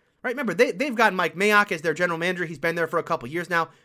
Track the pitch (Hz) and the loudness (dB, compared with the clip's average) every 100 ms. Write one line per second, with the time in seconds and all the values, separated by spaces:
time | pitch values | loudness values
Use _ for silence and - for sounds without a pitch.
0 | _ _ - 247 240 170 247 185 294 226 | _ _ -8 -4 -4 2 2 2 -4 2
1 | 220 185 170 165 208 208 202 170 165 151 | 2 2 -2 0 4 4 4 0 -2 0
2 | 180 165 170 180 170 156 165 170 165 170 | 0 0 -2 -2 -6 -4 -2 0 0 -2
3 | 160 165 120 160 170 170 160 - | -2 -4 -4 -6 -2 0 0 -6